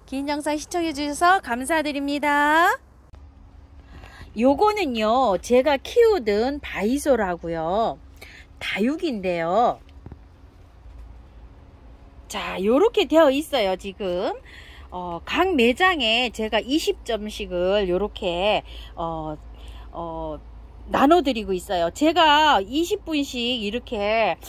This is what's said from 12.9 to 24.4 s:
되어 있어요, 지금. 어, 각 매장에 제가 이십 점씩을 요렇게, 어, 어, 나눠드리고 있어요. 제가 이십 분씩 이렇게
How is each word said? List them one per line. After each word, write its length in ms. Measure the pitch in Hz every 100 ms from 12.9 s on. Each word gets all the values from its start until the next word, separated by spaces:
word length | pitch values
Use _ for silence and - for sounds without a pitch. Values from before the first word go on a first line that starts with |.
| 427
되어 260 | 311 311 302
있어요, 460 | 269 311 277 196 185
지금. 560 | 196 185 196 175 240 466 - - - - -
어, 300 | 180 180 170 -
각 280 | 233 370
매장에 760 | 311 233 247 370 339 226 226 247
제가 300 | 208 220 220
이십 440 | 208 302 403 381
점씩을 840 | - 220 214 - 196 180 180 208 190
요렇게, 720 | 175 202 - 190 170 202 185 - - -
어, 420 | - 165 165 156 156 - - - - -
어, 460 | - 170 160 160 147 - - - - -
나눠드리고 640 | - 277 349 277 233 196
있어요. 380 | 185 - 180 170
제가 720 | - 302 339 320 294 311 226
이십 440 | 196 277 349 403
분씩 360 | - 311 277 254
이렇게 960 | 233 247 208 240 - 220 202 226 208 160